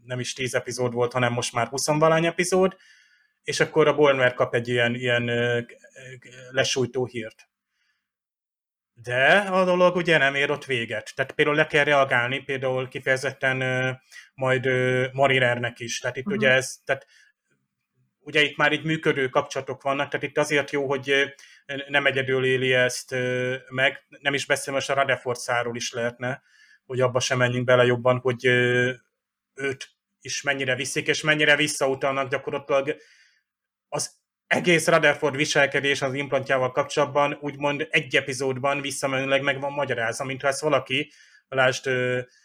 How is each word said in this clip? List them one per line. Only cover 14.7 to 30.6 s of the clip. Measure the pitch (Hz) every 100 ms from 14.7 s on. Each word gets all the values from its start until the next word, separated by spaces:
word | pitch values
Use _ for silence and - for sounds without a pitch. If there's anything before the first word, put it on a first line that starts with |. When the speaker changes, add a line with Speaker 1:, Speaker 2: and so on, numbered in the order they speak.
| 127 127 127 127
Speaker 1:
Marinernek | 127 139 131 123 120 120 -
is. | 117 -
Tehát | 127 127
itt | 131
Speaker 2:
Mhm. |
Speaker 1:
ugye | 131 135
ez, | 131 127 - -
tehát | - - _ _ _ _ _ _ _ _ _ _ _
ugye | 147 151
itt | 147 -
már | 147
így | 151
működő | 151 156 160 139 131
kapcsolatok | 143 139 139 131 127
vannak, | 139 139 139
tehát | 139 139
itt | -
azért | 147 147 139
jó, | 143 135
hogy, | 139 127
ö, | 139 139 - - - - 139 139
nem | 143 139
egyedül | 131 131 131 131
éli | 127 131
ezt, | 127 123 - -
ö, | 131 127 127 127 131 -
meg, | 127 139 139 _ -
nem | 143
is | 139 -
beszélve | 135 -
most | 135 127
a |
Rutherford | 135 135 123 127 120
száról | - 120 120 117
is | 117
lehetne, | 123 120 120 123 135 _ _ _ _ -
hogy | 127
abba | 127 120
sem | - 127
menjünk | 123 123 123
bele | 127 123
jobban, | 120 123 123
hogy, | 127 120 127
ö, | 123 123 123 123 127 _ _ _ _ _
őt | - 139 131 - _ _ _
is | 131 -
mennyire | 143 139